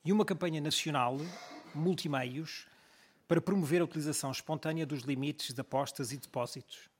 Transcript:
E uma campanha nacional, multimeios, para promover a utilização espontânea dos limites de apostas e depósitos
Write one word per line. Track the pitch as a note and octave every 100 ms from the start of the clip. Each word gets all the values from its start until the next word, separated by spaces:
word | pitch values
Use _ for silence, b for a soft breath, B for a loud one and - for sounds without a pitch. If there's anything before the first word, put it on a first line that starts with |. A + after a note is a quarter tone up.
E | D#3
uma | G#3+
campanha | G#3 F3 F3+ D#3
nacional, | D3+ D3+ D#3+ C#3+ B2 C3+ E3+ F3+ - - -
multimeios, | D3 E3+ F3 D#3+ C#3 B2+ C3 D#3+ - - b b b b b -
para | E3+
promover | F#3 G3 D3+ F3
a |
utilização | D#3+ D#3+ D3 D3 C3+
espontânea | B2+ - D#3 D#3+ D#3+
dos | D3+ C#3+
limites | B2+ C3 C#3+ D3 -
de | B2
apostas | C3+ C3+ C#3 - B2
e | C3+
depósitos | - C3+ A#2+ C#3 - - -